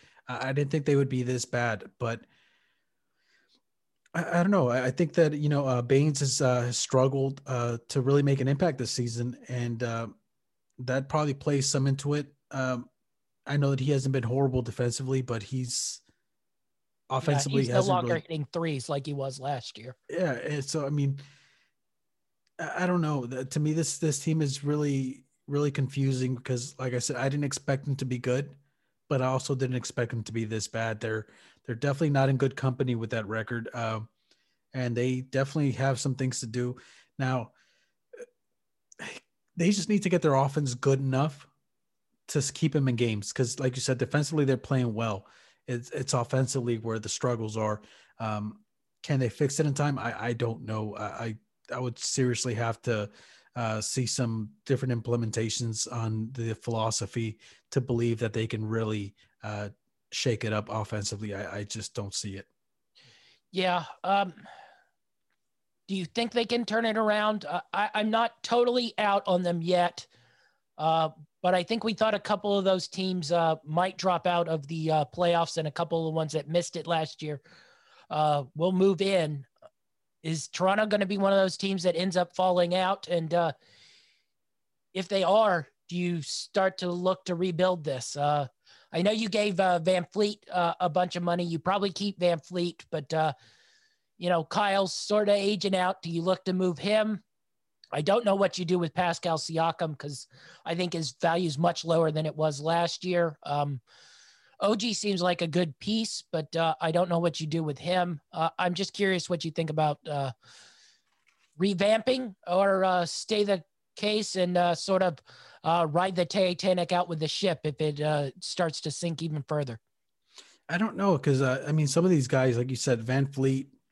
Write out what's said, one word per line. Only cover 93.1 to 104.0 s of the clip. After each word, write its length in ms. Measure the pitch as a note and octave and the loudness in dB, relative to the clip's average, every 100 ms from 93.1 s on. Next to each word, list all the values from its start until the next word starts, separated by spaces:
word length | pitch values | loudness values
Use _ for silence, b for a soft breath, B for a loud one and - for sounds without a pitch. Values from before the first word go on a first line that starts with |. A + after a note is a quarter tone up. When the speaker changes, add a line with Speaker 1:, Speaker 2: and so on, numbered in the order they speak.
Speaker 2:
uh, 200 | D#3+ D#3 - b b b b b b b - | 0 0 -2 b b b b b b b -6
you 100 | F3 | 0
know, 160 | E3+ | 0
Kyle's 500 | D#3 G#3 G3+ G3 F#3+ | 0 0 2 2 0
sorta 380 | - - G#3 G#3 | -4 0 2 4
aging 420 | G3+ G3 G#3 G3 | 4 2 0 0
out. 260 | F#3 F3+ F#3+ | 2 0 -2
Do 100 | E3 | -4
you 120 | E3 | -2
look 220 | F3 F#3 | 0 0
to 80 | F#3 | 0
move 260 | F#3 F#3 C#3+ | 0 0 0
him? 460 | G3 G#3+ G#3+ G#3 _ _ _ _ _ _ - | 2 2 2 -4 _ _ _ _ _ _ -6
I 120 | D3 | -2
don't 220 | D#3 A3 | 2 2
know 120 | G#3+ G3 | 4 2
what 200 | F#3+ - | 2 0
you 80 | |
do 140 | F3 F3+ | 0 0
with 160 | E3 | 0
Pascal 420 | F3+ F3 E3+ F3 D#3+ | 0 0 0 -2 -2
Siakam, 640 | - D#3+ E3 - E3 C#3+ | -2 0 0 0 -4 -6
'cause 300 | D3 C3+ - B B B | -10 -12 -16 B B B
I 120 | - E3+ | -6 -2
think 160 | F3+ | -2
his 240 | E3+ D3+ - | -2 -6 -2
value 280 | E3+ E3+ F3 | 0 2 0
is 100 | C#3 | 2
much 260 | E3+ E3+ | 0 0
lower 280 | E3 E3 D#3+ | 0 2 2
than 120 | D#3 | 0
it 120 | D#3 D3 | -4 -2
was 240 | D#3 C#3+ | -2 0
last 440 | D#3 E3+ E3+ - | 0 0 0 -2
year. 320 | F3+ F3 E3+ D3+ | -2 0 0 -2
Um, 380 | D3 D3 C#3+ C3+ _ b | -4 -2 -2 -4 _ b